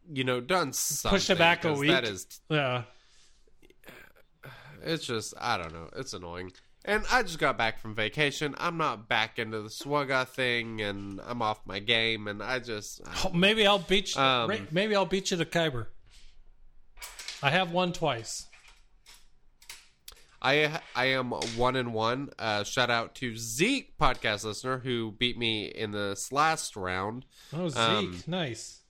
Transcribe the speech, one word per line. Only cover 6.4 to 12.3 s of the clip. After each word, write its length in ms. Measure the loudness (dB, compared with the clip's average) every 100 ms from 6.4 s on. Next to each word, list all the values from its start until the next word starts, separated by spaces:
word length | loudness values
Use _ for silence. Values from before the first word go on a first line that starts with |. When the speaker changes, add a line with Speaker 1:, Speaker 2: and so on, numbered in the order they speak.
| -10 -12 _ _ -2
Speaker 1:
And 180 | -2 2
I 100 | 2
just 140 | 2 0
got 180 | 0 2
back 220 | 0 0
from 140 | -8 -2
vacation. 600 | -2 0 0 0 -4 -2
I'm 200 | -4 0
not 300 | -2 -2 0
back 280 | 2 2 -2
into 240 | -4 -4
the 80 | -8
Swugga 580 | -10 -2 0 2 0 0
thing, 540 | 0 0 0 -2 -2
and 380 | -2 -2 -6 -10 -8
I'm 160 | -2
off 240 | 0 -2 -6
my 140 | -6
game, 480 | 2 4 4 0
and 140 | -4